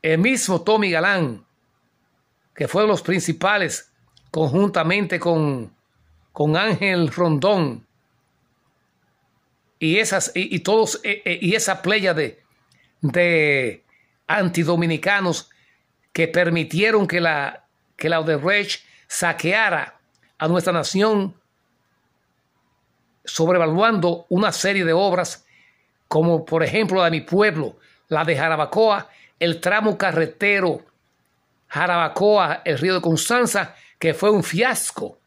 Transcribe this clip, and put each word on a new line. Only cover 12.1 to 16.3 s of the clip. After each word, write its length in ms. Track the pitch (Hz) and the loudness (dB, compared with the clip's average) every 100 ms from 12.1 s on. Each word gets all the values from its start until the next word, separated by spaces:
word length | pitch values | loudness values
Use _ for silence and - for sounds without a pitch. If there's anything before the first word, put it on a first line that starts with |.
de, 280 | 160 139 - _ _ _ _ _ _ | 0 -4 -6 _ _ _ _ _ _
de 840 | 147 175 175 165 151 139 123 95 _ _ _ _ - | -2 2 2 2 2 0 -2 -6 _ _ _ _ -4
antidominicanos 1200 | 208 185 170 165 170 170 156 190 202 185 160 - _ _ _ _ _ _ | 0 0 0 0 2 0 0 0 0 0 -4 -8 _ _ _ _ _ _
que 140 | - | -2
permitieron 800 | 165 | 0